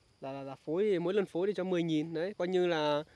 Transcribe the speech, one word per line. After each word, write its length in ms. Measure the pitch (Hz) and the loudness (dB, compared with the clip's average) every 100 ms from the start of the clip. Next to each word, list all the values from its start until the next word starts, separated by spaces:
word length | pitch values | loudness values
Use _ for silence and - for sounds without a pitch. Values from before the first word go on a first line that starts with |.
| _ - | _ -14
là, 100 | 139 | -10
là, 120 | 139 | -8
là 120 | 135 135 | -10 -10
phối, 440 | - 165 214 180 | -4 0 2 2
mỗi 140 | 170 | 2
lần 120 | 202 185 | 0 0
phối 220 | 165 196 | -2 -2
thì 60 | |
cho 100 | 190 | -2
mười 200 | 185 180 | 0 0
nghìn. 300 | 170 156 160 | 2 0 0
Đấy, 200 | 160 180 214 | -4 -6 -4
coi 100 | 180 | 0
như 200 | 185 180 | 2 2
là, 360 | 165 151 147 156 | 2 2 2 -2